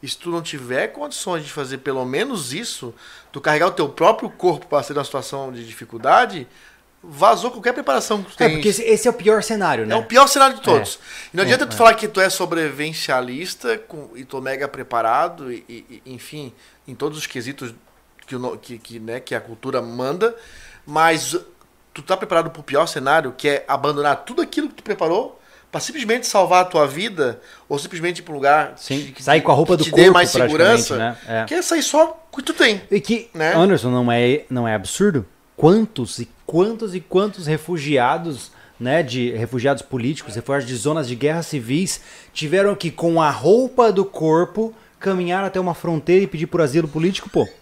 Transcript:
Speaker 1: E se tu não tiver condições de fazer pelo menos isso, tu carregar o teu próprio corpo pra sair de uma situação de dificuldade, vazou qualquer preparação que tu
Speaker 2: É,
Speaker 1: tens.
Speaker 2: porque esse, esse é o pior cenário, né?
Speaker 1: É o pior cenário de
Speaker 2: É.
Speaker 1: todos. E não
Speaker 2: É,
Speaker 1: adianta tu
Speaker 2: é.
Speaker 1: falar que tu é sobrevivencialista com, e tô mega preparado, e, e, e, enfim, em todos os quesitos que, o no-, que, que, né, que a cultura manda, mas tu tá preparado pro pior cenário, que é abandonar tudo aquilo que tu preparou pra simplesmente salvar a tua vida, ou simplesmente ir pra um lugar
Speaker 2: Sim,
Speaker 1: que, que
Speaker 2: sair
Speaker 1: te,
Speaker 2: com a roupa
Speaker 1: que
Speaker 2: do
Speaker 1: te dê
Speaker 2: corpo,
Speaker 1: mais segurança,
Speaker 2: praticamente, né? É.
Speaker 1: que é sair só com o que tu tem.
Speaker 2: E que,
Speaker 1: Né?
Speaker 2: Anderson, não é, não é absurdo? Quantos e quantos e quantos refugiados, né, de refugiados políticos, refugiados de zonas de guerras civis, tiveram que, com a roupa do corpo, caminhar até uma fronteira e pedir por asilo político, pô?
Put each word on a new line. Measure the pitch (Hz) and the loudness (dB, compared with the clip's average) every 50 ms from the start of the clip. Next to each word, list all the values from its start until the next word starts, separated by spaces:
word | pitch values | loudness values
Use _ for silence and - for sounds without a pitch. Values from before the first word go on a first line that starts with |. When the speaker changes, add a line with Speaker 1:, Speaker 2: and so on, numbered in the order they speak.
| - | -10
Speaker 1:
E | 135 | -12
se | - - | -12 -10
tu | - 175 | -8 -6
não | 170 170 165 | -6 -6 -6
tiver | - - 143 127 120 127 135 185 220 | -8 -12 -12 -8 -4 -2 -2 -2 -4
condições | - 285 294 294 - - - 190 180 165 151 | -6 -10 -12 -10 -10 -10 -8 -6 -6 -6 -6
de | 143 - | -10 -10
fazer | 156 139 127 135 131 | -10 -8 -8 -10 -10
pelo | 127 147 135 135 127 | -6 -6 -4 -4 -4
menos | 127 131 151 220 277 269 196 143 120 127 | -4 -2 -4 -4 -4 -4 -8 -8 -8 -10
isso, | 170 240 - - - - 120 113 - - - - - - _ | -10 -8 -10 -10 -10 -12 -14 -16 -16 -20 -20 -20 -20 -20 _
tu | - 143 | -18 -4
carregar | - 156 151 151 165 190 | 0 2 2 4 2 2
o | 185 | 2
teu | - 160 139 | 0 -2 -2
próprio | - - 160 185 233 226 - 208 | 0 2 4 4 4 2 -2 -10
corpo | - - - 180 165 143 - | -10 0 0 0 0 0 -6
pra | - - 147 127 | -2 -2 -2 -2
sair | - 147 | -2 -4
de | 147 | -6
uma | 139 | -6
situação | - - 135 123 - - 135 135 131 127 | -4 -6 -8 -8 -8 -10 -10 -10 -10 -12
de | 117 117 | -14 -16
dificuldade, | 113 110 - - - - 117 113 131 165 220 254 220 202 165 123 - _ _ - - _ _ _ _ _ _ _ | -16 -16 -18 -18 -16 -16 -4 2 4 4 4 4 2 -2 -10 -12 -14 _ _ -20 -20 _ _ _ _ _ _ _
vazou | 175 151 139 175 214 240 175 185 247 | -20 -4 2 4 4 4 4 0 -6
qualquer | 240 240 190 240 247 | -8 -4 -4 -4 -2
preparação | 294 277 - 269 240 - - 220 208 190 | -2 -2 0 0 0 0 -2 -4 -4 -4
que | - - | -10 -2
tu | - 254 | 2 2
Speaker 2:
É, | |
Speaker 1:
tens. | 226 156 | 2 2
Speaker 2:
porque | 156 147 208 | 2 0 0
esse, | 196 - 233 | 0 0 2
esse | 226 220 214 - 247 | 2 2 2 2 0
é | |
o | 233 | -2
pior | 240 175 208 214 214 - | 2 2 2 2 2 2
cenário, | - 226 208 196 165 143 113 113 | -2 -4 -2 0 0 0 0 -2
né? | 107 - | -2 -2
Speaker 1:
É | 226 | -2
o | 226 | -2
pior | - 233 247 277 269 | 2 6 6 6 6
cenário | - 285 269 269 262 | 6 4 4 4 4
de | - | 0
Speaker 2:
É. | - | 0
Speaker 1:
todos. | - 175 139 107 95 - - - - - - - - - | 2 2 2 2 -2 -10 -14 -16 -18 -18 -18 -18 -10 -4
E | |
não | 170 196 | -2 2
Speaker 2:
É, | |
Speaker 1:
adianta | 190 233 254 294 | 2 2 2 2
tu | - - | -2 0
Speaker 2:
é. | |
Speaker 1:
falar | - 240 226 220 | 6 8 8 8
que | 220 220 | 6 -2
tu | 208 214 190 | -4 0 2
é | 185 190 180 - 190 160 170 165 160 151 135 135 147 | 2 2 2 -2 -4 -2 -2 -2 -2 -2 -4 -4 -6
sobrevivencialista | 156 160 160 - - 143 127 123 123 123 135 175 - - - - 123 113 214 | -6 -6 -8 -4 -2 -2 -2 -2 -4 -8 -10 -10 -10 -12 -8 -4 -4 -4 -4
com, | 220 - - 156 143 120 - | -4 -16 -18 -18 -18 -18 -18
e | 120 131 | -20 -18
tô | - - 135 | -12 -12 -10
mega | 131 135 135 135 143 139 | -8 -8 -6 -6 -6 -8
preparado, | - 135 123 - 123 117 113 113 113 135 160 175 175 165 143 131 120 | -8 -10 -10 -4 -4 -2 0 2 2 2 0 -2 -4 -10 -12 -12 -12
e, | 113 - _ | -12 -14 _
e, | 117 117 - _ 117 104 _ | -20 -20 -20 _ -20 -20 _
e, | 131 131 | -18 -18
enfim, | 120 - - - 151 147 127 - _ _ - _ _ _ | -18 -18 -16 -16 -16 -16 -16 -18 _ _ -20 _ _ _
em | - - | -20 -12
todos | - 139 151 151 156 | -6 -6 -6 -6 -6
os | 147 | -12
quesitos | - - 135 113 120 143 - 131 120 113 117 _ _ _ _ _ _ _ _ - | -10 -10 -10 -10 -10 -12 -12 -14 -16 -16 -18 _ _ _ _ _ _ _ _ -18
que, | - 131 | -14 -12
o | 123 | -10
no-, | 123 123 82 110 | -8 -8 -10 -10
que, | - - 120 113 | -14 -18 -20 -18
que, | _ - 117 117 | _ -18 -18 -16
né, | 110 110 117 127 | -12 -10 -12 -12
que | 127 - 131 | -10 -8 -8
a | 117 | -8
cultura | 107 110 113 110 - 131 131 127 | -8 -10 -20 -12 -10 -4 -4 -4
manda, | 117 117 117 123 127 131 147 185 208 233 233 - - - - - - - - - _ | -4 -6 -8 -8 -6 -6 -4 -2 -2 -2 -2 -4 -20 -20 -20 -20 -20 -20 -20 -20 _
mas | - 147 156 160 165 165 151 - - 160 175 - - - _ _ _ _ _ _ _ _ | -4 0 2 4 4 4 2 -2 -4 -6 -6 -8 -10 -20 _ _ _ _ _ _ _ _
tu | - 147 | -18 -2
tá | - 190 | -2 -2
preparado | 185 220 - 180 165 165 160 | -2 -2 0 0 0 0 0
pro | - - 143 | -8 -12 -12
pior | - 135 139 165 | -2 2 2 2
cenário, | 165 - 156 127 135 147 160 151 131 117 | 2 -2 -4 0 2 2 2 2 0 -8
que | - - 147 | -2 -2 0
é | 143 139 - - | 0 0 -2 -2
abandonar | 139 135 131 143 147 143 143 147 139 - - | -4 -2 0 -2 -2 0 0 0 0 0 -4
tudo | - 247 339 330 | -8 -4 -4 -4
aquilo | - - - 294 285 | -4 -4 -6 -6 -6
que | - | -10
tu | - - | -14 -8
preparou | - 202 - 175 160 170 202 262 - - _ _ _ - - _ _ | -8 -4 -2 0 0 0 0 -2 -4 -10 _ _ _ -20 -20 _ _
pra | - 160 | -10 -8
simplesmente | - - 240 311 247 208 226 247 247 | -8 -8 -8 -8 -4 -2 -2 -2 -2
salvar | - - 214 185 170 180 180 180 | -2 2 2 2 4 4 4 4
a | |
tua | 180 - 165 147 | 4 2 2 2
vida, | 139 135 151 196 233 202 165 143 123 113 - - - - - _ _ | 2 0 -6 -8 -8 -4 -2 -2 -2 -2 -6 -14 -20 -20 -20 _ _
ou | 143 143 | -6 -6
simplesmente | 151 202 - 170 160 175 175 165 | -6 -8 -10 -6 -6 -6 -6 -6
ir | 165 | -12
pra | 170 156 | -12 -10
um | |
lugar | 143 135 139 147 156 147 139 - | -2 2 4 4 4 4 0 -6
Speaker 2:
Sim, | - - - 135 139 147 | -16 -8 -6 -6 -6 -6
Speaker 1:
que, | 139 131 | -8 -14
que | - - | -10 0
Speaker 2:
sair | 135 147 165 | 2 2 4
Speaker 1:
te, | 170 | 4
Speaker 2:
com | - 147 | 4 4
a | |
roupa | 127 160 - 180 | 4 4 4 2
Speaker 1:
que | 160 | 2
Speaker 2:
do | 160 | 2
Speaker 1:
te | - | 2
dê | - - 170 | 6 8 10
Speaker 2:
corpo, | 190 180 | 10 10
Speaker 1:
mais | 180 175 175 | 8 6 4
segurança, | - - 127 117 147 156 165 196 233 233 226 - 147 | 4 2 2 2 4 4 6 6 6 4 2 0 -2
Speaker 2:
praticamente, | 123 110 117 117 - - - | -2 -2 -4 -4 -8 -10 -4
né? | 113 110 113 | -4 -4 -2
É. | |
Speaker 1:
que | 113 294 | -2 -4
é | 349 349 | -4 -2
sair | - 339 330 - | 0 0 0 -2
só | - - 302 320 320 - - - _ | 0 4 4 4 4 2 -12 -18 _
com | - - | -16 -12
o | 254 | -8
que | - 320 | -8 0
tu | |
tem. | - 330 247 208 196 - - | 2 4 4 4 0 -4 -2
Speaker 2:
E | 196 208 | -2 -2
que, | - - 226 233 190 - _ | 0 0 -2 -4 -4 -10 _
Speaker 1:
Né? | 165 156 160 180 | -2 0 2 4
Speaker 2:
Anderson, | 165 170 202 190 143 117 127 | 4 4 4 4 2 2 0
não | 123 123 123 120 120 | 0 0 2 2 2
é, | 120 123 123 131 151 - - | 2 4 2 2 0 -2 -4
não | 131 123 120 113 | -4 -4 -2 -2
é | 110 | -2
absurdo? | 107 95 - - - 196 208 175 135 101 - _ _ _ _ _ | -2 -4 -6 -2 0 0 2 2 0 -4 -6 _ _ _ _ _
Quantos | - 131 156 185 220 220 208 - - 123 - - - | 4 4 6 6 6 2 0 -4 -8 -8 -8 -8 -12
e | 120 - _ _ _ | -12 -14 _ _ _
quantos | - - 165 185 214 226 220 226 208 175 | -4 0 0 2 0 0 -6 -8 -8 -8
e | 185 | -10
quantos | 165 _ - 185 202 214 190 - 175 | -12 _ -2 0 0 0 -4 -8 -4
refugiados, | 147 156 147 - - 180 165 135 147 151 131 120 123 147 165 170 170 147 113 - - _ - - - _ _ | -4 -4 -4 -4 -6 -8 -6 -4 0 2 2 4 4 2 0 -2 -8 -10 -10 -12 -18 _ -20 -20 -20 _ _
né, | 117 123 139 165 170 | -4 0 0 0 0
de | 127 113 131 120 120 | 0 -2 -4 -2 -2
refugiados | 117 110 113 117 127 127 113 139 139 - - | -2 -4 -6 -4 -4 0 0 0 0 0 -4
políticos, | - - 131 113 127 156 143 - - 101 | -8 -6 -4 -4 -4 -4 -6 -10 -12 -10
refugiados | 110 117 - 139 143 135 117 | -10 -6 -2 -2 -2 -2 -4
de | 127 | -8
zonas | 120 104 147 156 160 147 120 | -4 -2 -2 -2 -2 -2 -4
de | 123 | -6
guerras | 117 127 143 156 170 160 | -2 -2 0 0 -2 -6
civis, | - - 143 113 113 127 156 190 175 - - - - - - - _ _ | -6 -6 -8 -4 -2 -2 -2 0 -2 -4 -10 -12 -20 -20 -20 -20 _ _
tiveram | - 156 151 151 190 196 202 202 | -8 -6 0 2 2 2 2 0
que, | 196 - 165 | -2 -4 -8
com | - - - 170 165 165 160 | -6 -2 0 0 2 4 2
a | 147 | 2
roupa | 139 107 117 156 196 233 262 247 - - 240 226 196 | 0 0 4 4 6 6 4 0 2 4 4 4 4
do | 185 196 | 2 0
corpo, | 196 - - - 160 156 165 175 170 - 208 220 226 220 - _ _ _ _ | -2 -4 -2 0 2 4 4 2 2 -2 -4 -4 -4 -6 -14 _ _ _ _
caminhar | - 196 190 185 180 175 175 190 196 | -4 -2 -2 -2 -2 -2 -2 -2 -2
até | 190 190 190 | -2 -2 -2
uma | 185 180 170 | -2 -2 -4
fronteira | - - 170 170 156 139 - 175 185 202 | -4 -4 -2 -2 -2 2 4 4 4 4
e | |
pedir | 190 - 156 160 - | 2 -2 -6 -6 -2
por | - 170 | 0 0
asilo | 160 143 123 165 160 156 | 0 2 2 0 -2 0
político, | 143 156 160 185 196 - - - | -2 0 0 0 -2 -2 -10 -4
pô? | - - 123 - - - | 0 0 0 0 -4 -20